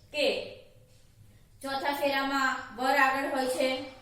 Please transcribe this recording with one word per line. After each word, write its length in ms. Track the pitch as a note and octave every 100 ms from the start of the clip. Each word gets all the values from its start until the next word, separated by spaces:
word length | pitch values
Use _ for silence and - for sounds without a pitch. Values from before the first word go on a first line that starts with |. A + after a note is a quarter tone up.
| -
કે 460 | D4+ C4+ - - - - - - - - - - - - -
ચોથા 320 | C4+ C#4 C#4+
ફેરામાં 840 | C#4+ C#4+ C#4 C#4 C#4 C4 B3 - G#3+
વર 200 | C4 C#4+
આગળ 340 | C4+ C4+ C#4
હોય 120 | C4+ B3+
છે 240 | B3+ C4 C4 - -